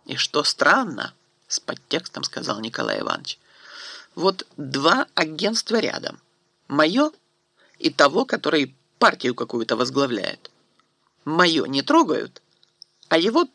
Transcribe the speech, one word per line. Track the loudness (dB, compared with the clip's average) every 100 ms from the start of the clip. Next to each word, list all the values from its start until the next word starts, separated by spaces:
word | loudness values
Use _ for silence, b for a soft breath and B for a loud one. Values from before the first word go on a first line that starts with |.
«И | -10 -6
что | -2 0
странно», | 0 2 4 4 2 -6 -10 -14 _ _ -8
с | -6
подтекстом | -6 -10 -6 -6 -6 -8
сказал | -8 -8 -8 -6
Николай | -6 -6 -4 -4
Иванович, | -4 -6 -8 -14 B B B B B B B
«вот | -4 -2 -2 -8 -12
два | -6 0 2 2 0
агентства | -2 -4 -2 -2 -2 -2 -2
рядом, | -2 -4 -8 -12 _ _ _ _ -4
моё | 2 2 4 0 -2 _ _ _ _ b b
и | 0
того, | 4 4 4
который | 0 -2 0 0 0 -6 _ 2
партию | 2 2 -2
какую-то | -2 -4 -4 -2 0
возглавляет. | 0 0 0 -2 -4 -8 -16 _ _ _ _ _ _ _
Моё | -4 2 4 2 0
не | -2
трогают, | 2 4 4 0 -4 -12 _ _ _ _ _ _ 0
а | 2
его | 2 2 0